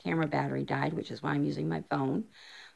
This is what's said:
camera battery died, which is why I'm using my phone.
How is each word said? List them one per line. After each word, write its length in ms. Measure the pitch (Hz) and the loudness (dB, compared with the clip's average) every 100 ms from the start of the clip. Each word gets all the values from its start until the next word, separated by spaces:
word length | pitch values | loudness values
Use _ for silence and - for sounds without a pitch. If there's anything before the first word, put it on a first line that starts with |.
camera 240 | 185 165 156 | 0 2 2
battery 380 | 143 139 135 | 2 2 0
died, 300 | 139 139 143 | 0 0 0
which 160 | 160 - | 0 -4
is 120 | 110 | -4
why 100 | 151 | 0
I'm 120 | 147 | 2
using 240 | 147 147 156 | 2 0 0
my 140 | - - | -2 -2
phone. 340 | 147 131 170 220 - - - - | 0 2 0 -2 -10 -20 -18 -20